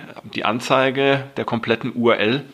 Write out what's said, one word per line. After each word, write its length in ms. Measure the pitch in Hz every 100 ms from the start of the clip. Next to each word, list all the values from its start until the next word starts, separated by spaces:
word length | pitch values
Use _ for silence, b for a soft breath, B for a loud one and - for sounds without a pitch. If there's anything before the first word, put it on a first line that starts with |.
| - - 110
die 120 | -
Anzeige 800 | - 120 - 131 131 131 139 135 135 -
der 80 |
kompletten 480 | 110 117 113 113 123 120
U 120 | 117
R 120 | 107
L 240 | 107 139 -